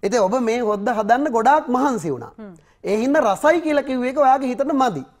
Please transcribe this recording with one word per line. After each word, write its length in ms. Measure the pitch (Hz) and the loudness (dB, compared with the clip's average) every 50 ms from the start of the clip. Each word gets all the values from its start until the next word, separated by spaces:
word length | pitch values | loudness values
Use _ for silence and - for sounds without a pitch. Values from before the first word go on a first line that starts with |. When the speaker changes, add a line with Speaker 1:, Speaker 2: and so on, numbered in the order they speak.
| - | -4
Speaker 1:
ඉතින් 180 | 208 196 240 | -2 0 2
ඔබ 140 | 202 185 214 262 | 2 2 0 0
මේ 180 | 247 220 226 247 | 0 0 -2 0
හොද්ද 280 | 247 208 208 202 202 240 | 0 -2 -2 -2 -2 -2
හදන්න 440 | 240 208 220 202 233 254 285 311 | -2 -2 2 2 2 2 2 0
ගොඩාක් 360 | 233 226 226 247 285 311 302 285 | 0 2 4 4 4 4 2 0
මහන්සි 440 | 247 254 269 285 254 220 151 165 | -2 0 0 0 -2 -2 -4 -4
වුණා. 220 | 139 120 117 110 _ - | -6 -6 -8 -16 _ -20
Speaker 2:
හ්ම්. 160 | 220 202 175 165 _ _ _ _ - | -20 -20 -20 -20 _ _ _ _ -6
Speaker 1:
ඒ 140 | - 196 214 | -4 -2 0
හින්දා 240 | 233 262 285 311 | 0 0 2 2
රසයි 400 | 269 220 190 - - 294 330 349 | 2 2 0 2 2 2 2 2
කියලා 220 | 339 311 302 285 269 | 0 0 -2 -2 -2
කිව්ව 200 | 285 262 254 247 | -2 -4 -4 -4
එක 140 | 254 269 294 | -4 0 2
ඔයාගේ 300 | 285 254 262 269 269 254 | 4 4 4 2 2 -4
හිතට 260 | 247 214 277 277 320 | -4 -2 -2 -2 0
මදි. 300 | 269 262 247 185 143 131 - _ _ | 0 0 0 -2 -4 -10 -12 _ _